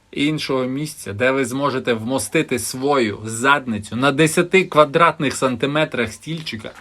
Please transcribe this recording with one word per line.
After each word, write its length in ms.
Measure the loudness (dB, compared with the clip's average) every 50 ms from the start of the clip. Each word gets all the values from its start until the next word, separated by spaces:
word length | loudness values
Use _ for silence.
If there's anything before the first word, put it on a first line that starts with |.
| _ _ -6
іншого 500 | -2 -2 -2 -2 -2 -4 -2 -2 -2 -2
місця, 480 | -2 -4 -4 -6 -8 -10 -12 -12 -10 -4
де 180 | 0 0 2
ви 140 | 2 2 0
зможете 480 | -2 -2 -2 0 0 0 0 0 0 -2
вмостити 640 | -2 -2 -2 -2 -2 -2 0 0 -2 0 0 -2 -4
свою 600 | -4 -6 -6 -4 0 2 2 2 2 0 -2 -6 -8
задницю 720 | -8 -6 -2 4 4 4 4 2 -4 -6 -6 -6 -6 -4
на 160 | 0 0 2
десяти 540 | 4 4 2 2 4 2 0 4 4 2 2
квадратних 720 | 4 6 4 4 6 6 4 4 4 2 2 -2 -4 -2
сантиметрах 800 | 0 0 0 0 0 -2 -2 0 0 0 0 0 -4 -4 -4 -4
стільчика 580 | -12 -10 -10 -8 -8 -8 -10 -10 -10 -10 -12 -16 -16